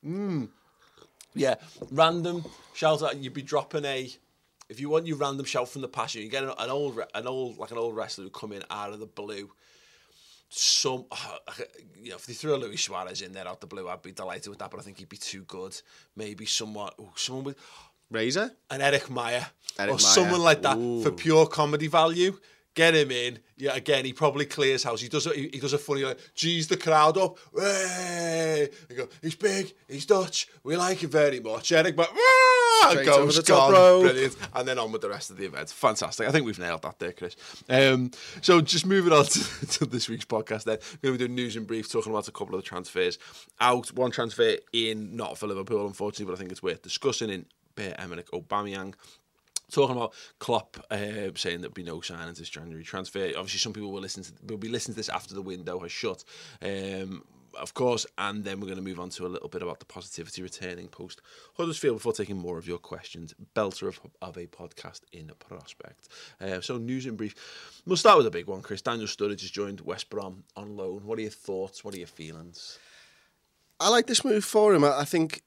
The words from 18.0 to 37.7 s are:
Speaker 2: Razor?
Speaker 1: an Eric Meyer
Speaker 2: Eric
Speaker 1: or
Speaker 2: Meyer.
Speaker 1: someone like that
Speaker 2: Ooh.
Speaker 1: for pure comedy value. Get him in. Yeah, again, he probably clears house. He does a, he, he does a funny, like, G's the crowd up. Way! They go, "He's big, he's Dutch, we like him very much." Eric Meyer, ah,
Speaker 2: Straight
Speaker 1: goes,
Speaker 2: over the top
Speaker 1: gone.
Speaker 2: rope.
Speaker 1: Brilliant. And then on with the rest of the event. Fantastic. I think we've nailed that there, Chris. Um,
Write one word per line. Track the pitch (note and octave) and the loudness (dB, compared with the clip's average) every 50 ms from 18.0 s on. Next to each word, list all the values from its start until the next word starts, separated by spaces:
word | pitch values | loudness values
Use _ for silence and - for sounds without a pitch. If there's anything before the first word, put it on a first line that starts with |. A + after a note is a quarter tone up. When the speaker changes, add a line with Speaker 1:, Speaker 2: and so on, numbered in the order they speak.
| _ _ | _ _
Speaker 2:
Razor? | A2 A2+ A2 A#2+ C3+ F3+ G#3+ B3 - _ _ _ | -4 -2 0 0 0 0 -2 -4 -6 _ _ _
Speaker 1:
an | C#3 A#2+ | -6 0
Eric | C#3 C#3+ C#3 C#3 - - | 2 2 2 2 0 -2
Meyer | C3 B2 A#2+ A#2 A#2+ B2 B2 - _ _ _ - - - | -6 -6 -4 -2 -4 -4 -4 -6 _ _ _ -14 -8 -4
Speaker 2:
Eric | G2 G2+ | -2 -2
Speaker 1:
or | - | 2
Speaker 2:
Meyer. | C#3+ | 4
Speaker 1:
someone | - - - G#3 F3+ F3 F3+ F3+ E3+ | 6 6 8 6 6 6 4 4 6
like | E3 D3+ C#3+ | 6 6 6
that | B2+ C#3 C3+ A2+ | 4 0 0 2
Speaker 2:
Ooh. | A#2+ A#2+ A#2+ A#2 A2 | 0 -2 -2 0 0
Speaker 1:
for | D3 | 0
pure | - F2 - D#3+ D#3 D#3 D#3+ D#3 | 0 0 0 6 8 8 6 6
comedy | - - D3+ D3 D3 D3+ D#3 D#3 | 4 0 0 0 2 -2 -2 2
value. | C#3+ E3+ D#3+ E3 E3 F3 F3+ F#3+ G3 - _ _ _ _ _ _ _ | 4 4 4 4 4 2 2 0 0 -4 _ _ _ _ _ _ _
Get | - E3 E3 E3 | 4 4 6 6
him | D#3+ D3 C3+ | 6 4 2
in. | B2+ B2 A#2+ B2 B2 A2+ _ _ _ _ | 0 -2 -2 -2 -4 -6 _ _ _ _
Yeah, | C3+ C#3 B2+ | -4 -2 -2
again, | C3+ A2+ - D3 C3+ B2+ | -2 0 2 2 2 2
he | C3 B2+ | -2 -4
probably | - D#3 D3 C3+ C#3+ D3 | 2 2 2 2 2 -2
clears | C#3 - - C#3+ C3+ C3+ C3 - | -4 0 0 2 2 4 2 0
house. | C3+ A#2 A2 | -2 -2 -4
He | A#2+ A#2+ | -6 -4
does | D3 D3+ - | -4 -2 0
a, | E3 D3+ | 0 -2
he, | D3 C3+ B2 | -2 -4 -6
he | - C#3 | -6 -6
does | C3+ C3+ C3+ | -4 -2 -2
a | D3 | -2
funny, | - - D3 C#3 C3+ | -2 -2 -2 -2 -2
like, | C3+ B2+ B2+ - - _ | -4 -4 -8 -12 -20 _
G's | - - E3 E3+ E3 D#3 D#3 | -4 -2 0 0 0 0 0
the | F#3 - | -2 -2
crowd | - E3 D#3 D3+ D3+ D#3 D#3+ F#3 | 2 4 6 8 8 6 6 4
up. | F#3+ F3+ - - - _ | 2 0 -2 -8 -20 _
Way! | _ - F#3 G3+ G3 F#3+ F#3+ F#3 F3+ F3+ F3+ F3+ F3 E3+ E3+ E3 E3 E3 E3 D#3+ D#3 D3+ D3 C#3+ - - - _ | _ -2 0 0 0 0 -2 -2 -4 -6 -6 -6 -4 -4 -2 -2 0 0 0 0 2 2 0 0 -2 -12 -20 _
They | B2+ | -8
go, | B2 - - - - | -8 -8 -8 -10 -8
"He's | - D#3+ D#3 | -8 -8 -6
big, | - - G#3 G3 G3 F#3+ - - _ _ _ | 0 0 0 0 0 -4 -6 -10 _ _ _
he's | B2+ C#3 C#3+ | -10 -10 2
Dutch, | - G#3 F#3+ F#3 F#3 - - - - _ - _ | 4 4 4 4 0 -4 -6 -6 -6 _ -14 _
we | C3 D#3 F3 | -4 -2 0
like | F3+ F3+ F#3+ - E3 | 0 0 0 -2 -4
him | D#3 | 0
very | B2+ D#3 D3 D3 C3+ B2 | 4 4 4 4 4 0
much." | A2+ A2 A2 A#2 - - | -4 -6 -6 -4 -2 2
Eric | E3+ D#3+ D#3+ F3+ D3+ D3 | 4 4 4 4 4 2
Meyer, | E3 E3 | 2 2
ah, | - - A#4 B4+ C5 C5 C5 B4+ B4+ B4 A#4+ A#4+ A4+ A4+ G#4 D4 | 2 4 6 8 10 10 10 8 8 8 6 6 8 8 8 8
Speaker 2:
Straight | F3 D3 C#3 C#3+ | 8 6 6 8
Speaker 1:
goes, | D3 C#3 | 8 8
Speaker 2:
over | C#3+ C#3+ | 8 6
the | C#3 D#3+ | 4 4
top | D#3+ - F#3 - C3+ C3+ | 6 6 8 8 10 10
Speaker 1:
gone. | F#3+ | 12
Speaker 2:
rope. | F#3+ F#3 F#3 F3+ F#3 F#3 | 12 12 12 12 10 8
Speaker 1:
Brilliant. | - B2+ B2+ C3+ C3 B2+ - - - - | 6 6 6 2 0 -2 -6 -12 -6 -4
And | B2+ B2+ C3 | -4 -2 0
then | C3 B2 | 0 -2
on | A2+ A2 | -2 -2
with | A2 A2 | -4 -4
the | G#2 G2+ | -4 -4
rest | G2+ - - - | -6 -6 -10 -12
of | G#2 F#2 | -10 -8
the | G2 F#2 | -8 -8
event. | D2+ C2+ D2 D#2+ | -6 -8 -10 -10
Fantastic. | - - - B2+ A2 - - D#2 - - A2+ B2 | -10 2 2 2 2 2 -2 -6 -4 -2 -2 2
I | |
think | C#3 D#3+ C#3 | 2 2 2
we've | A2+ G2+ F2 | 0 -4 -6
nailed | F2+ F2 E2+ E2 - | -4 -6 -6 -4 -6
that | D#2 D#2 _ | -10 -10 _
there, | - E2+ F2+ | -8 -8 -8
Chris. | - F2+ F2 - _ - - - - - | -8 -12 -12 -12 _ -18 -18 -18 -20 -4
Um, | - | 2